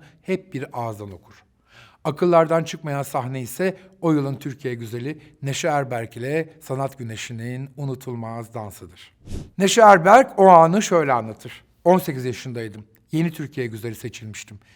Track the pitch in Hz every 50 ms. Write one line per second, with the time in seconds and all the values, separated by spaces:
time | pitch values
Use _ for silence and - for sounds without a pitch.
0 | - - _ _ _ - 190 185 185 - - 131 135 - - 123 120 113 107 101
1 | 104 101 95 87 _ _ _ _ _ _ _ _ _ _ _ - - - _ _
2 | - 160 147 - 185 180 170 165 165 156 165 165 160 - - 160 - 151 143 139
3 | 135 - - 143 120 127 135 131 123 113 - - 185 190 185 - - - _ _
4 | - 165 156 147 135 139 135 131 - 147 123 - - 127 123 117 117 107 117 120
5 | 120 143 156 156 - - _ _ 139 135 131 - - 165 147 143 139 120 123 113
6 | 113 - - 117 120 135 151 160 160 156 - - - - 135 135 139 135 135 -
7 | 123 113 113 107 - - 123 113 113 123 123 131 135 139 135 143 143 135 131 131
8 | - 131 120 117 113 113 117 117 113 117 113 117 107 101 92 - 92 85 85 -
9 | - - _ _ _ - - - - - _ - 196 190 - 233 220 208 202 180
10 | 160 190 214 262 269 262 - - 190 190 180 165 165 165 175 214 208 - 185 170
11 | 151 139 127 117 110 110 107 - - 123 - - _ _ _ _ - 170 185 180
12 | - 175 139 131 123 127 120 - - 131 117 120 113 107 104 110 107 - _ _
13 | _ _ - 156 165 170 160 - 147 - - 135 123 117 110 110 110 117 107 -
14 | - 117 - - 110 110 101 - - - 104 98 _ _ _